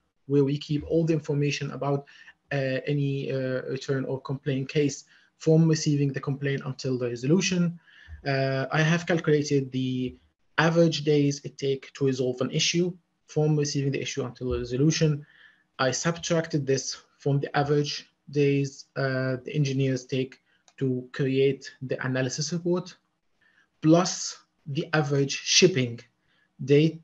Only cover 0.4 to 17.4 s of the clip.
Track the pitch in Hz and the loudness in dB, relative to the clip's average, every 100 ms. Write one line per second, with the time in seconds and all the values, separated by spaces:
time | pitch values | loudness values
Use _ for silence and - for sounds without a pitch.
0.4 | 135 147 - 147 - 160 165 160 - 143 | 2 0 -2 -4 0 0 2 0 -2 -2
1.4 | 147 - 139 135 139 139 - - - - | 0 -2 -6 -4 -2 -2 -6 -20 -20 -20
2.4 | - 139 135 131 - 147 139 139 135 135 | -6 -4 -2 -4 -2 -2 -2 -2 -4 -4
3.4 | 131 127 135 135 - 135 131 131 - 131 | -2 -4 -6 -6 -4 -4 -4 -6 -6 -6
4.4 | 143 135 131 156 143 - - _ _ _ | -4 -4 -2 0 0 -2 -14 _ _ _
5.4 | 160 160 160 156 156 143 139 135 147 139 | 4 6 6 2 0 0 0 -2 -6 -4
6.4 | 139 139 139 - 135 123 123 120 131 180 | -4 -4 -6 -6 -4 -4 -4 -4 2 2
7.4 | 190 180 170 - _ - - - 143 135 | 2 0 0 -4 _ -20 -20 -8 -2 0
8.4 | 135 135 135 156 160 170 170 165 160 151 | 0 -2 0 0 2 2 0 0 2 2
9.4 | 147 143 131 131 131 127 123 - _ _ | 2 0 0 -4 -4 -2 -4 -8 _ _
10.4 | _ - 165 165 165 151 151 147 143 143 | _ 0 4 4 4 2 2 4 2 0
11.4 | 147 - 139 135 - - 135 127 127 123 | -8 -6 -4 -4 -8 -2 -2 0 -2 -2
12.4 | 131 156 - 170 180 - _ _ - 151 | -4 -2 0 0 -2 -4 _ _ -6 0
13.4 | 151 151 147 143 139 - - 139 127 - | 2 2 0 -2 -2 -2 -4 -6 -8 -6
14.4 | 127 120 120 127 156 156 156 147 - _ | -4 -4 -2 2 2 4 2 0 -6 _
15.4 | - _ _ - 131 123 165 170 - 165 | -20 _ _ -2 -2 0 -4 -4 -2 -2
16.4 | 160 156 131 131 - - _ _ 143 139 | 0 -2 0 -2 -4 -12 _ _ -2 0